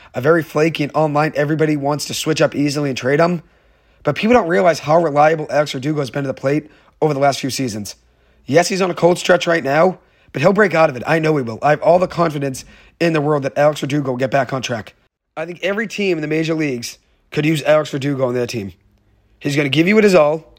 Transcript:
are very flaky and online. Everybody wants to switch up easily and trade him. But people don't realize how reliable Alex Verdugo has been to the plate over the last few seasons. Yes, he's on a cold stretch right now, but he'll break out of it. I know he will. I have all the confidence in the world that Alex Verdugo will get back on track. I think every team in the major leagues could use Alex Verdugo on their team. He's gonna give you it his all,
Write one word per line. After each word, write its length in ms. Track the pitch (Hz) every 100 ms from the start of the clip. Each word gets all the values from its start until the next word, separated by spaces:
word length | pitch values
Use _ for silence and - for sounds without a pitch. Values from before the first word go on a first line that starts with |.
| -
are 60 | 117
very 240 | 127 170
flaky 400 | 151 - 165 151
and 80 | 147
online. 380 | 147 151 143 156
Everybody 420 | 135 147 160 156 151
wants 280 | 139 147
to 100 | -
switch 260 | - - 151
up 140 | 147
easily 360 | - 143 143 147
and 60 | 127
trade 220 | 123 147
him. 240 | 170 175 - _ _ _ _ _
But 100 | -
people 200 | 139 214
don't 140 | 247 170
realize 300 | 185 185 156
how 240 | 143 160
reliable 460 | 165 143 151 160 156
Alex 220 | 139 147
Verdugo 260 | 135 143 151
has 120 | 135
been 120 | 143
to 60 | 139
the 60 |
plate 360 | 131 135 151 147 _ _ _
over 100 | 156
the 60 | 139
last 200 | 139 131
few 100 | 135
seasons. 460 | - 131 107 101 - _ _ _ _
Yes, 240 | - 143 180
he's 140 | 190
on 80 | 185
a 40 |
cold 240 | 165 170 175
stretch 300 | - 175 170
right 160 | 170
now, 340 | 135 147 180 - _ _ _ -
but 60 |
he'll 100 | 156
break 220 | 196 208
out 160 | 160 160
of 60 | 123
it. 60 | -
I 120 | 165
know 160 | 156 151
he 40 |
will. 160 | 117 113
I 80 | 139
have 100 | 151
all 180 | 143 175
the 80 | 180
confidence 600 | - 170 147 139 127 - - - _
in 140 | 170
the 80 | 160
world 220 | 143 151
that 120 | 135 -
Alex 240 | 147 151
Verdugo 300 | 151 147 135
will 80 | 123
get 120 | 131
back 220 | 139 127
on 80 | 135
track. 320 | - 117 98 _ _ _ _
I 120 | - 160
think 140 | 180
every 240 | 180 202 226
team 320 | - 202 165
in 20 |
the 80 | 151
major 240 | 156 160
leagues 460 | 160 151 123 120 - _ _ _
could 160 | - 151
use 160 | 156
Alex 260 | 131 151 147
Verdugo 400 | 147 143 135 127
on 60 |
their 120 | 123 120
team. 280 | 120 98 85 _ _ _ _ _ _
He's 160 | 151 143
gonna 140 | 143
give 180 | 135 170
you 80 | 214
it 80 |
his 100 | 208
all, 380 | 180 147 160 -